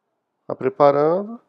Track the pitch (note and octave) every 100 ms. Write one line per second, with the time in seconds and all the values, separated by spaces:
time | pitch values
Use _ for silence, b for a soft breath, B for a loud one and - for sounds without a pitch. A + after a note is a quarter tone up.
0 | _ _ _ _ - - B2+ - C#3+ C#3+
1 | D3+ F3+ G#3 A#3